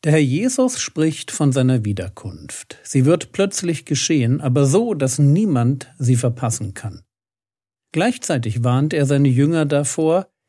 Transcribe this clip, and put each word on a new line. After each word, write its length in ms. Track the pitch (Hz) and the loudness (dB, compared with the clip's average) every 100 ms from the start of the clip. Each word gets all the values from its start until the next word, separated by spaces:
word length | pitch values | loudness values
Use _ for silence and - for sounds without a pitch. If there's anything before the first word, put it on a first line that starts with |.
| 151 | 2
Der 60 | |
Herr 80 | 156 | 2
Jesus 600 | 139 143 247 254 254 - | 2 0 -2 0 0 -2
spricht 500 | - - 160 151 - | -8 -2 -2 -2 -12
von 220 | - 147 | -2 0
seiner 320 | 131 127 127 104 | 2 2 2 0
Wiederkunft. 920 | 98 90 - 107 80 73 - - - | -4 -8 -12 -16 -16 -18 -18 -18 -20
Sie 220 | - 139 131 | -2 2 4
wird 260 | 170 - | 2 -2
plötzlich 540 | - 196 - 170 165 - | -2 -2 -2 -4 -6 -4
geschehen, 560 | 139 - 156 117 135 | -4 0 0 2 0
aber 240 | 135 127 139 | 0 2 4
so, 300 | 170 233 170 | 2 0 -2
dass 220 | 135 - | -2 2
niemand 760 | 143 151 214 135 117 127 - _ | 4 4 2 2 0 -2 -8 _
sie 200 | 123 123 | 0 0
verpassen 560 | 123 117 117 - 104 | 0 -2 -4 -4 -8
kann. 300 | - 107 85 _ _ _ _ _ _ _ _ _ | -10 -12 -14 _ _ _ _ _ _ _ _ _
Gleichzeitig 720 | 151 208 247 - 143 113 107 123 | -2 -2 -2 -4 -4 -2 -2 0
warnt 280 | 127 151 | 2 0
er 120 | 160 135 | 0 2
seine 240 | 139 139 | 2 4
Jünger 360 | 127 143 165 147 | 4 2 2 0
davor, 600 | 143 147 - 160 175 190 _ | 0 -2 -2 0 0 -2 _